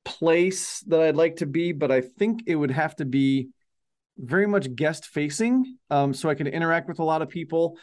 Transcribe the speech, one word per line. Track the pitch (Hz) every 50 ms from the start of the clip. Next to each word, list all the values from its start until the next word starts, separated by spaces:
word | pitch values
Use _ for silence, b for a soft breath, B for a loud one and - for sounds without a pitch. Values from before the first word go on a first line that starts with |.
| -
place | - - - 165 165 165 170 175 190 185 - - - - - - -
that | 160 160
I'd | 160 160 147
like | 147 165 170 165
to | 165 170
be, | 143 139 160 170 175 170
but | 143 151 135
I | 131 131 127
think | 127 _ - 202 220 226 226 -
it | - 170
would | 156 147 135 131
have | 147 151 156 -
to | - 156
be | 131 123 139 135 135 135 131 127 131 - _ _ _ _ _ _ _ _ _ _ _ _ -
very | 160 117 147 185 202
much | 208 202 196 143 131 123
guest | 113 156 151 160 - -
facing, | - - 151 147 147 147 - 220 233 247 262 254 262 - - _ -
um, | 151 143 143 139 135
so | - - 160
I | 151
can | 143 151
interact | 143 - 165 165 165 165 165 165 -
with | 170 -
a | 165
lot | 160 160 160 160
of | 156
people | - 170 160 156 165 165 165 165 165 B